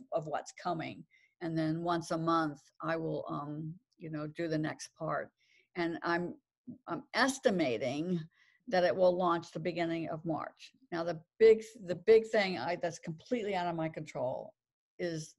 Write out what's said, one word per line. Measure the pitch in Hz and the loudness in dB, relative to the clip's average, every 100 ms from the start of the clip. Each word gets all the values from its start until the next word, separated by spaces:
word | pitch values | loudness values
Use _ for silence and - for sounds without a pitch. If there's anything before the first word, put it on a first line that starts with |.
| - | -6
of | 165 156 | -4 -2
what's | 147 - | -6 -6
coming. | - 180 170 131 101 - _ _ - | -8 -6 -4 -6 -10 -16 _ _ -10
And | 170 160 | -4 0
then | 156 160 | 0 0
once | 170 170 165 | 0 -2 0
a | 165 | -2
month, | 165 165 156 143 _ - | 2 2 2 -4 _ -10
I | 160 165 | -4 -2
will, | 160 151 - | -2 -4 -4
um, | 156 147 147 160 180 _ _ | -6 -6 -8 -8 -10 _ _
you | 165 | -10
know, | 156 151 | -8 -8
do | 151 170 | -6 -2
the | 156 | 0
next | 151 135 - - | -2 -6 -12 -10
part. | 156 147 139 _ _ _ _ 185 | -6 -4 -6 _ _ _ _ -6
And | 170 165 | -4 -4
I'm, | 170 170 175 - _ _ - - - | -4 -2 -4 -10 _ _ -20 -16 -10
I'm | 170 - | -10 -4
estimating | 208 262 262 247 185 143 110 120 147 170 175 160 _ _ _ - | 0 0 2 0 2 2 0 -2 -2 -2 -2 -4 _ _ _ -2
that | 185 | 2
it | 175 | 4
will | 190 180 180 | 4 4 4
launch | 175 170 165 | 2 2 -2
the | 170 | -6
beginning | 170 165 170 165 160 | -4 -2 -2 -2 -4
of | 156 | -6
March. | 165 139 - - - _ - | -4 -4 -6 -12 -20 _ -8
Now, | 170 | -4
the | 170 160 - - | -4 -4 -6 6
big, | 220 220 - - 175 | 10 10 4 -12 -8
the | 170 | 0
big | - 220 220 | 8 8 8
thing | 220 190 170 | 2 2 0
I, | 170 175 | -2 -2
that's | 170 160 | -2 -4
completely | - 160 - 247 208 | -8 -8 -4 -2 0
out | 190 175 | 0 0
of | |
my | 170 160 | -2 -4
control | 165 156 147 127 - - - _ _ _ - | -4 -10 -4 -4 -4 -8 -16 _ _ _ -6
is | 175 160 156 | -4 -4 -8